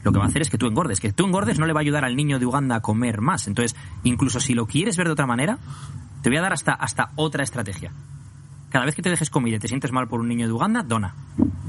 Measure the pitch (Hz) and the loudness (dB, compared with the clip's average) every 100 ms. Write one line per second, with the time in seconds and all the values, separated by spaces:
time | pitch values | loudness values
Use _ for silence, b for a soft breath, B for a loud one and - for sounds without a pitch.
0 | - 98 101 - 160 117 120 110 175 - | 2 4 4 2 0 0 2 2 0 0
1 | 107 101 190 185 208 156 160 151 147 147 | 0 2 2 2 2 2 2 2 2 2
2 | 131 123 151 135 123 135 135 113 107 110 | 0 0 2 2 2 2 2 0 2 2
3 | 123 104 123 185 - 101 120 B B B | 2 2 2 0 0 0 -2 B B B
4 | 123 120 135 117 - 120 113 135 208 175 | 0 2 2 0 0 0 0 0 0 0
5 | 170 151 135 120 147 254 B B B B | 0 2 0 2 0 -2 B B B B
6 | - - 117 143 185 170 - 139 - - | -14 -2 2 2 2 0 0 0 0 -2
7 | 127 143 156 139 139 120 104 98 - - | -2 0 -2 0 -2 -4 -6 -6 -10 -12
8 | - - - - - - - 135 127 - | -14 -16 -16 -20 -20 -20 -2 2 2 0
9 | 180 170 156 147 117 110 104 131 135 127 | 0 0 0 0 2 0 -2 -2 0 0
10 | 123 120 117 117 117 117 180 233 165 113 | 0 -2 0 0 0 2 2 0 0 0
11 | 104 - - - - - | 0 -6 -8 0 0 0